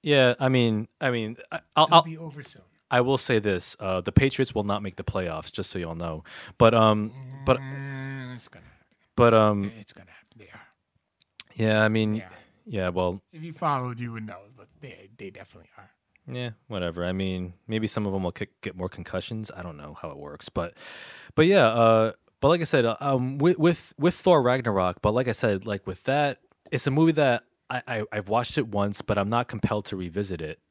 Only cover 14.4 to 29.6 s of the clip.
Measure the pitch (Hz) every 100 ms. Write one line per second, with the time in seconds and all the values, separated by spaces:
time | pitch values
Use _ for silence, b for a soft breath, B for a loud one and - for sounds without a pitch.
14.4 | 101 127 135 _ 139 87 95 113 196 -
15.4 | 98 - 82 - - _ _ _ - 123
16.4 | 123 110 _ 104 87 82 87 95 95 92
17.4 | 90 90 - 110 110 - 104 95 92 -
18.4 | 104 _ 104 90 90 - - 92 - 110
19.4 | 107 - 87 76 73 - 82 71 73 73
20.4 | - - 85 - B B B B B -
21.4 | 160 196 117 117 113 113 110 - _ _
22.4 | 139 170 160 147 117 110 143 135 127 143
23.4 | 160 180 160 160 - - 160 - - 165
24.4 | 123 131 117 98 90 87 107 113 123 110
25.4 | 117 98 107 101 - 90 - 143 143 120
26.4 | _ _ _ - - 139 160 156 139 117
27.4 | _ _ _ 127 - 113 107 107 98 113
28.4 | 120 - 113 104 101 101 - 107 101 117
29.4 | 120 110